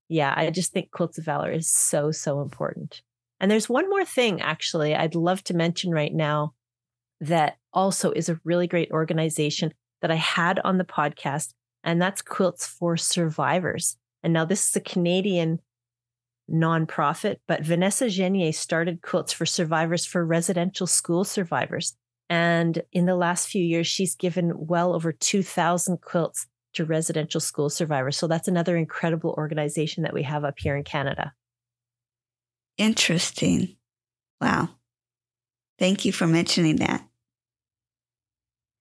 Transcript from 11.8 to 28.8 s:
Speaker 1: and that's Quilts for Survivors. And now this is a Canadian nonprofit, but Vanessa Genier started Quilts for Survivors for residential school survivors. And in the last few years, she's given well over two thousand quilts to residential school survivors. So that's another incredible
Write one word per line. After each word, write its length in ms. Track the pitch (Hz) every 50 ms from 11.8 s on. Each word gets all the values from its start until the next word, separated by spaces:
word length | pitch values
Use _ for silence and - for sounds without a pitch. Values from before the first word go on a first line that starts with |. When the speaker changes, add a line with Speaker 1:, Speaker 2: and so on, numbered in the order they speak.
| -
Speaker 1:
and 180 | 170 170 170
that's 200 | 180 190 190 -
Quilts 440 | - - - - 196 180 - - -
for 320 | - - - 175 170 165
Survivors. 1000 | 165 - - - 180 170 160 156 - 143 135 147 180 180 - - 175 - - - _ _ _ _ _ -
And 100 | 170 165
now 120 | 165 160
this 220 | 160 196 - - -
is 60 | -
a 60 | 202
Canadian 800 | - - - 190 175 170 180 190 190 208 185 175 165 160 160 165 - _ _ _ _ _ _ _ _ _ _ _ _ _ _ _ _ -
nonprofit, 880 | - 165 165 165 165 160 160 156 - - 151 143 165 - - - - - _
but 160 | - 170 - 156
Vanessa 420 | 156 170 170 185 196 202 - 277
Genier 460 | 233 185 190 185 180 196 196 175 156 151
started 500 | - - - 170 160 170 180 170 170 -
Quilts 280 | - - 175 139 -
for 140 | - - 170
Survivors 600 | 156 - - 170 156 165 156 165 165 170 165 -
for 200 | - - 185 170
residential 640 | 160 165 170 170 - 185 175 175 190 - - 185
school 360 | 165 - - - - 170 170 202
survivors. 720 | - - 214 180 165 151 127 - - - - - - - _ _ _ _ _ _
And 540 | _ 175 165 170 170 170 165 170 165 160 165 - _
in 140 | - 175 175
the 100 | 180 185
last 320 | 180 175 170 175 170 -
few 160 | - - 202 175
years, 240 | 170 165 165 170
she's 280 | - - - 190 175 -
given 360 | - - 180 165 185 175 170 160 - -
well 280 | 160 175 170 175 180 175
over 160 | 165 165 165
two 320 | 151 - - - - 202 185
thousand 580 | - - - 165 165 175 175 - 196 180 -
quilts 460 | - - - 175 160 - - - - - _ _ _ _ -
to 100 | - 170
residential 560 | 156 160 160 160 - 160 160 151 156 - 170
school 300 | - - - - 143 147
survivors. 480 | - - 170 156 151 135 131 139 143
So 80 | - -
that's 200 | 160 165 160 -
another 280 | - 185 170 165 180 175
incredible 600 | 170